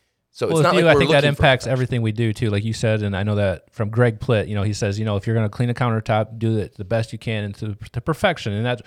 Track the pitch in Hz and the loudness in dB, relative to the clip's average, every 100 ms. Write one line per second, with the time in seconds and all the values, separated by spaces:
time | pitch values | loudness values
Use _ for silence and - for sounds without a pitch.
0 | _ _ _ - 123 160 175 180 170 143 | _ _ _ -4 0 4 4 4 6 6
1 | 139 147 147 143 147 127 - 131 127 123 | 6 4 4 4 4 4 0 -2 0 0
2 | 113 107 113 104 113 101 110 110 113 107 | -2 0 -2 0 0 0 -2 0 0 0
3 | 104 95 104 104 98 85 _ - 104 110 | 0 -2 0 0 0 -2 _ -6 -2 2
4 | 120 107 - 110 90 104 104 101 104 101 | 2 0 0 0 0 -2 -2 -2 -2 -2
5 | 110 101 113 113 107 - 120 117 123 110 | -2 -2 0 0 0 -2 -2 0 -2 -2
6 | - 110 110 113 113 110 92 - 98 113 | 0 0 0 -2 -2 -2 -4 -8 -4 -2
7 | 117 113 117 110 104 104 107 101 - 123 | -4 -6 -6 -4 -6 -8 -10 -10 -12 -8
8 | - 156 196 165 113 101 120 123 | -4 0 0 -2 -4 -2 -2 -4